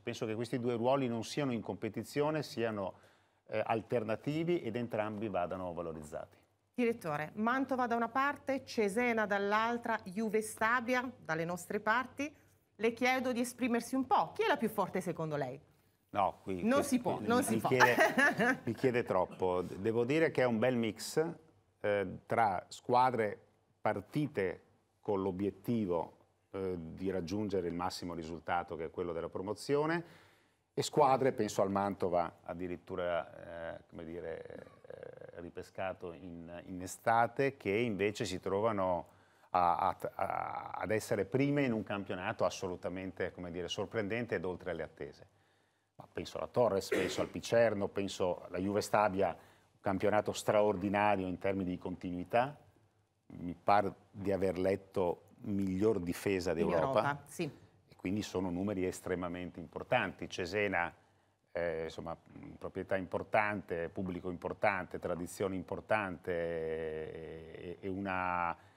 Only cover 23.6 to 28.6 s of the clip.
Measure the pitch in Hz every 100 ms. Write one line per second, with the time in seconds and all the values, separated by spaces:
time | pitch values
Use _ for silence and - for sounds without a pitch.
23.6 | _ _ - 101 95 151 147 - 92 -
24.6 | - _ _ _ - 101 95 90 101 95
25.6 | - 120 104 85 - - _ _ _ 98
26.6 | 95 90 82 78 92 92 82 104 107 95
27.6 | 87 85 90 - 90 85 80 85 - 87